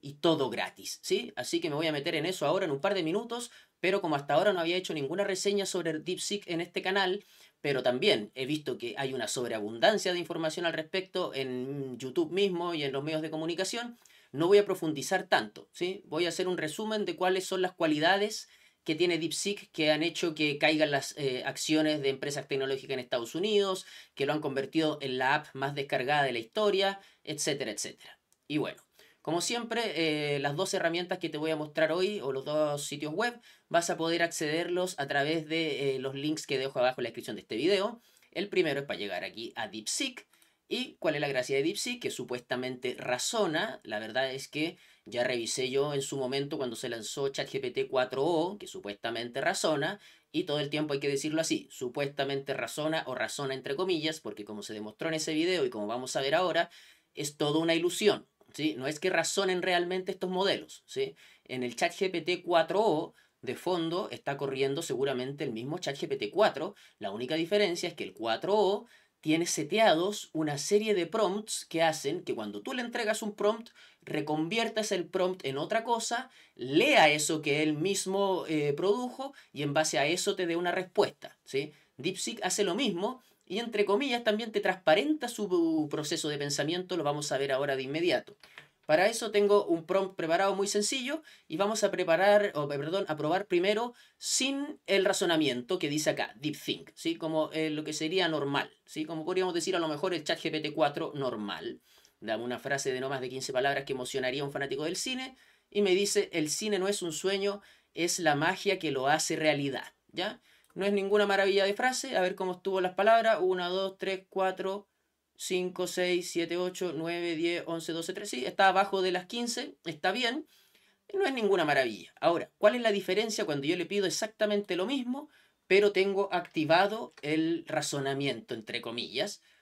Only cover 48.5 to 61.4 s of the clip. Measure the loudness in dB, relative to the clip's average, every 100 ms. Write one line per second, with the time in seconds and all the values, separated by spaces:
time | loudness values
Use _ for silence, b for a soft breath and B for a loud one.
48.5 | -4 -12 -12 -10 -6 -6 -4 -6 -2 -2
49.5 | 0 0 2 0 -4 B B B -4 0
50.5 | -2 0 -2 -2 -2 0 0 0 0 0
51.5 | -2 -4 -8 -6 -2 -4 -2 -2 -2 -4
52.5 | -4 -4 -4 -2 -2 -4 -4 -4 -4 -4
53.5 | -4 -4 -2 0 0 -2 -4 -8 -10 -10
54.5 | -10 -10 -10 -10 -6 -4 -2 0 0 2
55.5 | 2 0 -2 -4 -4 -4 -2 2 2 2
56.5 | 2 0 B B B B -8 -8 0 2
57.5 | 4 4 2 2 2 4 2 -2 _ _
58.5 | -4 -4 -2 -4 -2 0 0 0 0 2
59.5 | 2 2 2 2 -2 -4 -6 -2 0 2
60.5 | 0 -4 -18 _ -4 -4 -6 B B